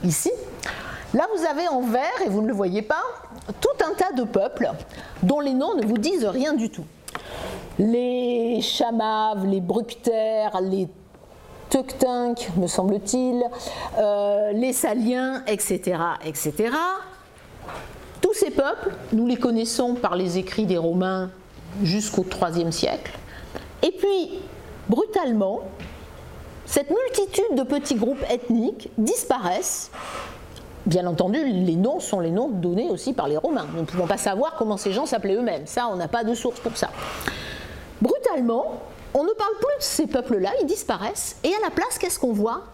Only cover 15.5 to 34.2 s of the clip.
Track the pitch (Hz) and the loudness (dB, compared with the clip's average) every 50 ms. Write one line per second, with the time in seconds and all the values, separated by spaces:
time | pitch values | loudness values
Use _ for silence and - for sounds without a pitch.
15.5 | 214 202 - - 190 175 - 185 180 160 170 170 160 - - 156 151 - - 156 | -2 0 0 -2 -2 0 0 0 0 2 2 0 0 -2 -4 -6 -6 -2 -4 -2
16.5 | 147 - 214 233 254 311 330 359 381 381 381 - - - - - - - - - | 0 2 0 2 2 0 0 0 -2 -4 -6 -12 -16 -18 -20 -20 -20 -20 -20 -20
17.5 | - - - - - - - - - - - - - - - 370 427 - 403 302 | -20 -18 -14 -14 -12 -12 -14 -14 -16 -16 -18 -18 -10 0 2 2 4 4 2 2
18.5 | - - 269 277 - - - 392 - - - - - 220 233 240 254 - - 247 | 4 2 2 2 0 -2 -2 -4 -4 -4 -4 0 2 2 4 4 2 2 2 2
19.5 | 233 226 226 226 - - 254 240 240 240 240 190 - 180 185 180 170 190 185 185 | 4 4 2 0 0 0 0 0 0 0 0 0 2 2 0 2 0 -2 -2 -2
20.5 | - - 214 190 185 170 165 165 170 180 185 185 190 185 185 185 185 - - - | -2 0 2 2 2 2 2 2 2 2 2 2 0 -2 -4 -4 -8 -14 -20 -20
21.5 | - - - 165 175 196 202 165 180 214 208 214 - - 180 185 - - 190 170 | -18 -18 -16 -12 -4 0 2 2 2 2 0 0 0 0 0 0 0 0 0 2
22.5 | 160 175 170 165 156 - - - - - - - - - - - - - - - | 2 0 0 0 0 0 0 0 -2 -2 -6 -10 -12 -12 -14 -14 -14 -14 -14 -12
23.5 | - - - - - - - 320 - - - 403 392 381 330 - - - - - | -12 -12 -12 -12 -2 0 0 0 2 2 2 2 2 2 0 -2 -6 -10 -10 -12
24.5 | - - - - - - - - 220 240 440 427 427 403 320 262 233 214 196 190 | -14 -16 -16 -16 -16 -14 0 0 2 2 2 2 2 0 2 2 2 2 2 2
25.5 | 208 - - - - - - - - - - - - - - - - - - - | 0 -4 -6 -10 -12 -12 -12 -12 -12 -14 -16 -16 -16 -16 -16 -16 -16 -16 -16 -14
26.5 | - - - - - 285 285 285 320 440 523 494 - - 403 392 - - 392 466 | -16 -16 -10 0 2 2 2 4 2 2 2 2 2 2 0 2 2 2 2 4
27.5 | 311 247 269 262 294 285 285 - 277 220 214 226 277 277 240 - 240 240 240 240 | 4 2 2 2 0 0 2 2 2 2 4 2 2 0 0 0 0 -2 2 2
28.5 | 226 233 220 269 427 - - - - - 214 240 415 508 - - 247 254 208 175 | 2 4 4 2 0 -2 -10 -8 -2 0 2 2 2 0 2 0 0 0 2 0
29.5 | 180 208 370 - - - - - - - - - - - - - - - - - | 0 0 0 -2 -4 -4 -6 -10 -12 -12 -12 -10 -10 -10 -10 -10 -12 -14 -16 -16
30.5 | - - - - - - - 202 160 180 180 175 170 156 180 185 214 320 320 269 | -16 -16 -16 -16 -16 -4 0 2 2 4 2 2 2 2 2 2 2 2 2 2
31.5 | 214 180 185 180 160 170 190 240 302 359 - - - 190 170 165 165 196 247 302 | 2 2 2 2 4 4 4 2 2 0 -2 -2 -2 0 0 2 2 2 0 0
32.5 | 233 185 170 180 175 190 254 349 196 170 - 254 254 - 165 139 302 156 - 311 | 0 0 0 0 2 2 2 0 -2 -2 -2 -2 -2 0 0 0 0 0 2 0
33.5 | 320 240 160 147 156 165 165 156 - 180 180 160 196 190 | 0 0 -2 -4 -4 -4 -4 -2 0 -2 0 0 0 0